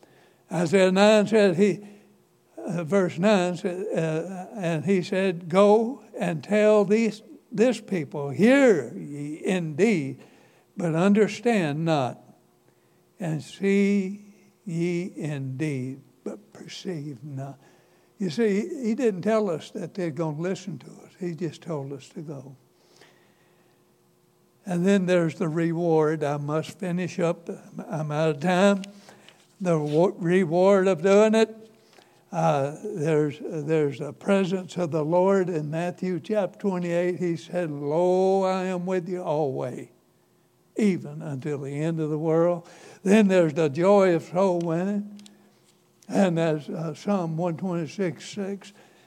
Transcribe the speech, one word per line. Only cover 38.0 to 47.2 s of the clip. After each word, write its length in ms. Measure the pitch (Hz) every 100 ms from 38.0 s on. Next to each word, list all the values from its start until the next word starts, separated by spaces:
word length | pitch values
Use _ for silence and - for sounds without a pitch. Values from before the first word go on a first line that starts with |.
| 180 185 190 190
I 200 | 185 185
am 220 | 185 180 180
with 240 | 185 175
you 140 | 180
always, 640 | 180 151 143 139 127 135 - _ _ _ _ _ _ _ _ -
even 440 | 208 165 143 151
until 380 | 160 135 147 143
the 120 | 139
end 280 | 143 160 165
of 100 | 151
the 80 | 151
world." 500 | 160 160 175 170 - - - -
Then 240 | 185 220 196
there's 260 | 185 160
the 160 | 147 156
joy 460 | 139 185 202 190 165
of 80 |
soul 360 | - 175 196 175
winning. 520 | 170 165 196 202 208 - - _ _ _ _ _ _ _ -
And 300 | 196 185 165
as, 320 | 165 151 131
uh, 240 | 160 160
Psalm 420 | 147 202 202